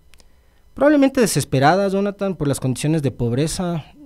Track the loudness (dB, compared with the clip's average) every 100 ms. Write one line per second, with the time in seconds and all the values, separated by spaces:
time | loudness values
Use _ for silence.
0 | _ -20 -20 _ _ _ _ 0 2 4
1 | 2 2 0 0 -2 2 2 2 0 -2
2 | -4 -4 -6 -2 -4 -2 -4 -2 -2 0
3 | -2 -2 -2 0 -2 -4 -4 -6 -10 -20